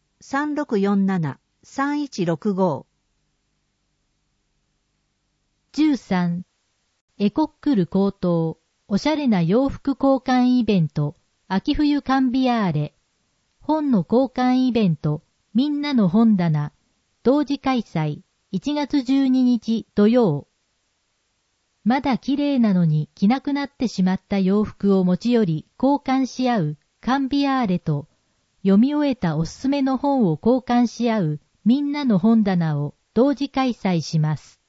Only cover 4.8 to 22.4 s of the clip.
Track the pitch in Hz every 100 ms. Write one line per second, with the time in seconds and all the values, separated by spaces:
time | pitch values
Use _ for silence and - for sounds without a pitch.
4.8 | _ _ _ _ _ _ _ _ _ -
5.8 | 311 269 - 185 175 175 - _ _ _
6.8 | _ _ _ - 202 302 302 _ - 240
7.8 | 170 190 196 - 180 170 160 - _ _
8.8 | - 202 294 302 285 196 165 220 269 -
9.8 | - 269 269 269 - 254 247 254 220 196
10.8 | 156 - 147 - _ _ - 190 294 285
11.8 | 294 294 - 269 262 247 262 233 196 151
12.8 | 147 _ _ _ _ _ _ _ - 311
13.8 | 294 226 165 233 269 - 254 254 254 233
14.8 | 202 156 156 151 _ _ _ 214 294 294
15.8 | 294 269 190 190 226 202 170 151 147 _
16.8 | _ _ _ _ 226 285 294 285 269 254
17.8 | - 165 156 151 - _ - 190 277 294
18.8 | 285 294 247 269 269 254 247 247 - 226
19.8 | - - 208 247 220 143 - _ _ _
20.8 | _ _ _ _ _ _ _ _ _ _
21.8 | 208 262 277 233 - 277